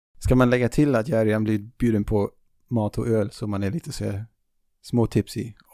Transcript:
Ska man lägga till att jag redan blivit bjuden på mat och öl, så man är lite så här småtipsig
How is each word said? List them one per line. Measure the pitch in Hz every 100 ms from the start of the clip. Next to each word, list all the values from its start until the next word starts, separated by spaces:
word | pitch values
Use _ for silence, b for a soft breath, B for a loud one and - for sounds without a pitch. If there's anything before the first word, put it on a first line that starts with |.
| _ -
Ska | - 127
man | 123
lägga | 123 117
till | - 147 120
att | 110
jag | 113 110
redan | 107
blivit | 107 107 107 -
bjuden | 120 104
på | 104 107 101 - _ _ -
mat | 117 104 -
och | 120
öl, | 110 104
så | - 104
man | 98
är | 98
lite | 156 151
så | - 104
här | 101 110 _ _ _ _ _
småtipsig | - 120 110 113 - 113 113 - _